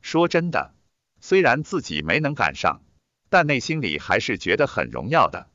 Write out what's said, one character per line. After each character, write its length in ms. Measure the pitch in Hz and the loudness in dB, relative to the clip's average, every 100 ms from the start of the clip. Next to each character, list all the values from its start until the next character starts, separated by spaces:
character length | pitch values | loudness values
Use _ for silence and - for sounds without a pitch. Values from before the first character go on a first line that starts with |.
说 260 | - 160 170 | -2 0 2
真 240 | 170 170 | 0 -2
的， 240 | 156 - _ _ _ _ _ | -4 -6 _ _ _ _ _
虽 200 | - 190 | 0 2
然 220 | 156 123 | 4 2
自 180 | 151 185 | 0 -6
己 220 | 143 76 | -4 -6
没 160 | 78 120 | -2 0
能 160 | 151 | 0
赶 200 | 147 85 | 0 -2
上， 280 | 67 90 73 _ _ _ _ _ | 0 -2 -2 _ _ _ _ _
但 180 | 185 151 | 2 4
内 140 | 139 | 0
心 200 | - 160 | -2 -4
里 180 | 117 73 | -2 -4
还 220 | - 92 | 0 -2
是 180 | 113 104 | 0 -4
觉 180 | - - | 0 2
得 100 | 143 | 2
很 240 | - 65 | 0 -4
荣 180 | 60 82 | -6 -2
耀 200 | 160 95 | 2 2
的。 200 | 90 - | 0 -16